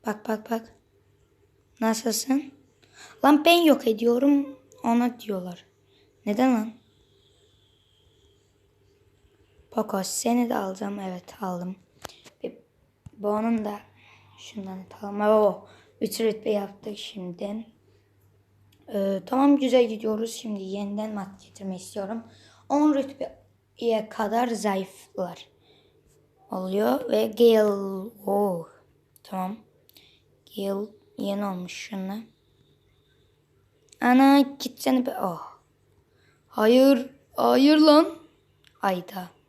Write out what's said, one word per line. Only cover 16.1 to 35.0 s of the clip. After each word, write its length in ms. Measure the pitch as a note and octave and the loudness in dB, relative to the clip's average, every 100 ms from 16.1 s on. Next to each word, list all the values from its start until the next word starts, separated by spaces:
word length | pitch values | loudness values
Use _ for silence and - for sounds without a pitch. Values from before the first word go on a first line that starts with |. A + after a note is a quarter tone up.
| - | -2
rütbe 320 | A3+ G#3+ - | -2 -2 -4
yaptık 460 | G#3 G3 - A3 G3+ | -4 -4 -14 -16 -14
şimdi. 680 | - G3+ F3+ F3 G3+ A3 A3+ _ _ _ _ _ _ _ _ _ _ _ - | -14 -14 -14 -10 -10 -10 -14 _ _ _ _ _ _ _ _ _ _ _ -8
Ee, 280 | G#3+ G3 F#3+ F3+ | -4 -2 -4 -4
tamam, 320 | B3+ C#4+ C#4+ | 2 4 4
güzel 300 | C4 B3 A#3 | 4 4 2
gidiyoruz. 460 | A3 A3 G#3+ A3+ | -2 -4 -4 -6
Şimdi 300 | - A3+ G3+ | -8 -10 -10
yeniden 500 | F#3+ G3 G3+ G3+ A3 | -8 -8 -6 -8 -8
mat 300 | G#3 F#3+ G3 | -10 -12 -16
getirmek 380 | - - F#3+ F3+ | -20 -14 -10 -10
istiyorum. 420 | - G#3+ G3 A3+ - - _ _ _ | -12 -10 -8 -10 -12 -20 _ _ _
On 240 | C#4+ D4+ | 2 2
rütbeye 1160 | C#4 C4+ - - - _ _ _ _ A#3 A3 G#3+ | 2 -4 -10 -14 -14 _ _ _ _ -2 -2 -4
kadar 380 | - G#3 A3+ B3 | -6 -2 0 -2
zayıflar 1000 | G#3+ G3+ F#3+ F#3 - - - F3 E3+ - _ _ _ _ _ _ _ _ _ _ | -2 -2 -4 -6 -14 -16 -10 -10 -10 -20 _ _ _ _ _ _ _ _ _ _
oluyor 580 | F#3 F#3 G3 A3+ B3+ - | -8 -4 -2 0 0 0
ve 180 | G#3+ A3+ | -2 -2
Gale, 840 | G#3 A#3 A3 G#3+ G3+ G3 F#3+ G#3 G#3 G3+ | 4 6 6 4 0 -6 -8 -12 -10 -4
oo, 420 | G3+ G#3 F3 D#3+ _ _ _ _ _ | 0 0 -4 -10 _ _ _ _ _
tamam. 340 | - F#3+ F#3 A3 _ _ _ _ _ _ _ _ _ G#3 | -12 -8 -8 -10 _ _ _ _ _ _ _ _ _ -8
Gale 320 | G3 G3 G#3+ - _ - | -6 -6 -8 -14 _ -10
yeni 280 | G3+ G3+ G3+ | -6 -4 -6
olmuş 280 | F#3 F3+ | -8 -10
şunla. 460 | - - G3 F#3+ G#3 A3 _ _ _ _ _ _ _ _ _ _ _ _ _ _ _ _ _ | -14 -12 -10 -8 -10 -14 _ _ _ _ _ _ _ _ _ _ _ _ _ _ _ _ _
Ana, 400 | A#3+ B3+ C4+ C#4 | 2 6 6 6
gitsene 640 | C#4 - B3 - C4+ C4 | 4 -2 -12 -6 0 0